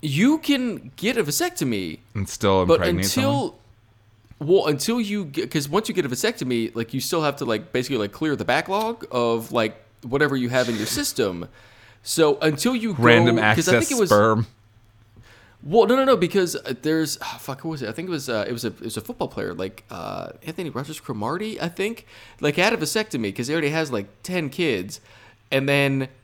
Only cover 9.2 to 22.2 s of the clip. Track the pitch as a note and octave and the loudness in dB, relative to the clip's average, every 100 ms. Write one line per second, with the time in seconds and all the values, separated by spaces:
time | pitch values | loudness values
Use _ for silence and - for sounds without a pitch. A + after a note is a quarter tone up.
9.2 | A#2+ A2+ A2+ B2 A2 - - _ B2 C#3 | 0 0 -2 0 -2 -4 -20 _ -6 0
10.2 | D3 C3+ B2 B2+ B2 A2+ G#2+ - C#4+ - | 2 0 0 0 0 0 -2 -4 -4 -2
11.2 | G#2+ F2 F2 - - - - _ - - | -2 -2 -10 -16 -20 -20 -20 _ -6 2
12.2 | D#3 C#3+ D#3 C#3+ A#3+ B3+ A3 D#3 A#2+ A#2 | 4 4 0 0 0 0 -4 4 8 8
13.2 | A#2 A2+ G#2+ A2 D#3+ A#2+ A2 C4 F#3+ G#2 | 8 4 4 4 4 2 2 0 4 6
14.2 | A2 A2 A2 _ _ _ _ _ _ - | 6 4 -2 _ _ _ _ _ _ -20
15.2 | - - - _ C#3 G#3 - B3+ C4+ A#3 | -20 -20 -20 _ 2 4 6 4 4 4
16.2 | E3+ G3 F3+ D3 A#2+ B2+ D3+ D#3+ D#3 - | 4 2 0 -2 -6 -6 0 0 0 -4
17.2 | - - - C3+ E3 D#3 A2 A#2 E3 E3 | -10 -12 -10 -10 -8 -6 -6 -6 -6 -6
18.2 | C3+ A2 G#2 A#2+ A2+ - A2 A2 - B3 | -4 -2 -2 -2 -4 -6 -10 -10 -10 -8
19.2 | D#3+ - G2 F2 F#2+ - _ F#2 G2+ F#2 | -8 -6 -8 -6 -8 -8 _ -12 -10 -10
20.2 | F2 - - D#3+ E3+ B2 C#3 D#3 - A2 | -12 -14 -12 -8 -8 -8 -10 -12 -10 -6
21.2 | G#2+ E3+ G#3+ A3 E3+ E3+ G3 A3+ - - | -4 -4 -6 -6 -8 -6 -6 -6 -16 -20